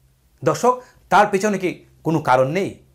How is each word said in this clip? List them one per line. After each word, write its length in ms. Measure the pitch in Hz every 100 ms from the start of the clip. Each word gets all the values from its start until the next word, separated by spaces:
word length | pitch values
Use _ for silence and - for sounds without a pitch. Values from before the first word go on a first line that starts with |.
| _ _ _ _ 143
দর্শক, 360 | 151 240 247 - _ _
তার 180 | 180 208
পেছনে 260 | 196 214 190
কি 280 | 170 - _ _
কোনো 160 | - 160
কারণ 280 | 156 131 131
নেই? 260 | 170 165 - _